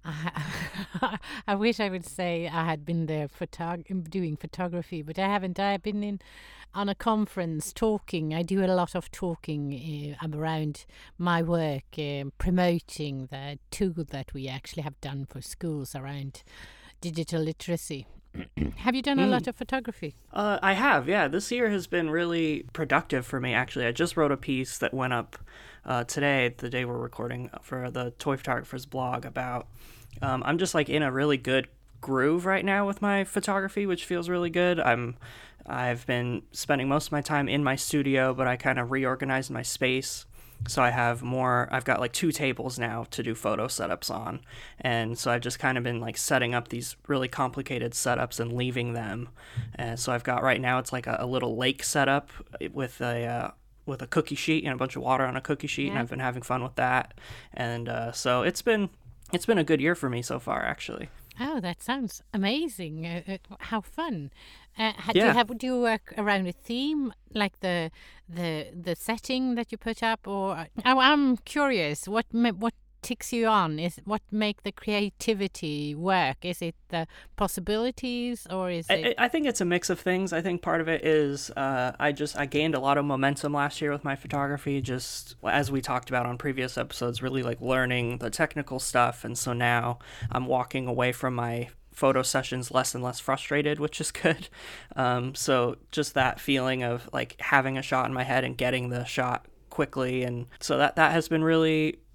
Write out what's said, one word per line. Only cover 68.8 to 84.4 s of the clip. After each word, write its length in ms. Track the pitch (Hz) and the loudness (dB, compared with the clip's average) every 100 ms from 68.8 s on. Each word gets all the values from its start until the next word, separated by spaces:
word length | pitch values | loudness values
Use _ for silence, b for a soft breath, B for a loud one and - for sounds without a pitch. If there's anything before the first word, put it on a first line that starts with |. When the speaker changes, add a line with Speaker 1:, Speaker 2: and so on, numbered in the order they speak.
| 175 165 | -4 -4
Speaker 1:
setting 580 | - 220 - 254 254 | -2 -4 -2 0 0
that 160 | 240 233 | 0 -2
you 80 | 220 | -6
put 240 | 233 226 | -6 -2
up? 240 | 226 226 - | 0 0 -4
Or, 300 | 196 196 160 | -4 -2 -4
uh, 80 | 165 - | -6 0
I, 100 | 247 | 4
I'm 420 | 262 262 294 277 247 | 8 8 8 6 2
curious, 720 | - 302 285 226 151 151 - | 0 2 4 4 2 0 0
what 180 | 220 - | -2 0
ma-, 180 | 226 240 | 2 2
what 240 | 185 226 - _ _ | 2 -2 -4 _ _
ticks 300 | - 247 - | -8 -8 -2
you 140 | 233 226 | 2 4
on? 320 | 214 165 151 | 6 4 0
Is, 220 | 170 - | -2 -4
what 180 | 190 214 - | -4 -4 -2
make 320 | 214 208 202 | 0 0 0
the 80 | 202 | -6
creativity 1300 | - - 208 202 - - 208 196 - 160 147 147 147 | -6 0 2 0 0 0 0 0 -2 -4 -2 -4 -2
work? 480 | 180 185 143 135 | 2 4 4 0
Is 180 | 175 175 | -6 -4
it 140 | 170 - - | -6 -6 -6
the 180 | 170 160 B B - | -4 -4 B B -2
possibilities, 1080 | 196 - 175 214 240 247 254 240 240 240 - | -2 -2 0 0 0 -2 -4 -2 -2 -4 -6
or 200 | 185 185 | -4 -2
is 180 | 175 160 | -2 2
Speaker 2:
I, 60 | |
Speaker 1:
it 200 | 190 233 - | 2 2 2
Speaker 2:
I, 60 | |
I 40 | 240 | 2
think 180 | 320 294 | 2 0
it's 140 | - | 0
a 40 | |
mix 260 | 175 175 - | 2 2 0
of 80 | 175 | -2
things. 340 | - 185 190 | 0 0 0
I 80 | 170 | -2
think 200 | 180 175 | -2 -4
part 180 | 175 165 | 0 0
of 80 | 160 | 2
it 160 | 165 | 0
is, 460 | 160 156 147 139 - | 4 4 4 0 -6
uh, 420 | - 135 131 127 - | -4 -2 0 -2 0
I 140 | 147 | 0
just, 240 | 143 151 - | 0 -4 -2
I 100 | 139 | -2
gained 300 | 147 160 147 | 0 2 2
a 40 | |
lot 180 | 135 143 | 4 4
of 60 | |
momentum 480 | 143 135 135 143 147 | 2 2 2 2 -2
last 280 | 147 143 - | 0 0 0
year 100 | 147 | -2
with 140 | 143 | -2
my 100 | 143 | -4
photography, 640 | 135 - 147 | -6 -4 -2